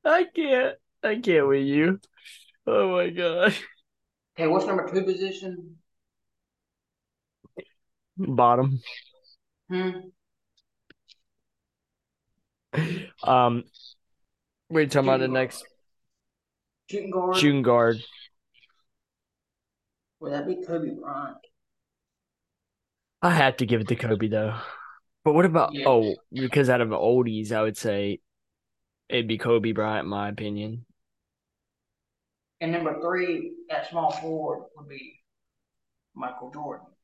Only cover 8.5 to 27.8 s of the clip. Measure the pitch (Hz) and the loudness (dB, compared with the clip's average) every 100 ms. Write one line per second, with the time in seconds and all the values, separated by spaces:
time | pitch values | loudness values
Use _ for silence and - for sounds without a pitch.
8.5 | 120 135 135 - - - _ _ _ _ | 6 2 0 -6 -20 -20 _ _ _ _
9.5 | _ _ 180 185 185 185 _ _ _ _ | _ _ -4 -4 -6 -16 _ _ _ _
10.5 | _ _ _ _ _ _ _ _ _ _ | _ _ _ _ _ _ _ _ _ _
11.5 | _ _ _ _ _ _ _ _ _ _ | _ _ _ _ _ _ _ _ _ _
12.5 | _ _ 160 165 185 - _ - 127 120 | _ _ -4 -4 -6 -10 _ 0 2 2
13.5 | 120 - - - _ _ _ _ _ _ | 0 -8 -20 -20 _ _ _ _ _ _
14.5 | _ _ 160 143 143 135 131 131 131 131 | _ _ 0 2 2 4 2 2 0 -2
15.5 | - - _ _ _ _ _ _ _ _ | -6 -20 _ _ _ _ _ _ _ _
16.5 | _ _ _ _ 202 196 180 180 185 147 | _ _ _ _ -10 -6 -2 0 2 4
17.5 | 139 123 120 117 113 - - - _ _ | 2 4 4 4 0 -8 -20 -20 _ _
18.5 | _ _ _ _ _ _ _ _ _ _ | _ _ _ _ _ _ _ _ _ _
19.5 | _ _ _ _ _ _ _ 147 285 - | _ _ _ _ _ _ _ -8 -6 -6
20.5 | 359 - 165 151 - 143 139 143 - _ | -8 -6 -6 -6 -8 -10 -10 -10 -14 _
21.5 | _ _ _ _ _ _ _ _ _ _ | _ _ _ _ _ _ _ _ _ _
22.5 | _ _ _ _ _ _ _ 180 160 135 | _ _ _ _ _ _ _ 2 4 4
23.5 | - 117 117 107 120 117 104 110 107 107 | 2 0 0 0 -2 0 0 0 0 -2
24.5 | 113 - - - - _ _ 156 151 180 | -6 -12 -16 -20 -20 _ _ 4 6 6
25.5 | 160 - 143 139 120 110 - _ 127 127 | 4 2 2 4 4 4 -2 _ -6 0
26.5 | 147 127 123 117 104 110 123 117 110 107 | 4 4 4 2 2 4 4 2 -2 -4
27.5 | 110 110 104 | -2 -2 -2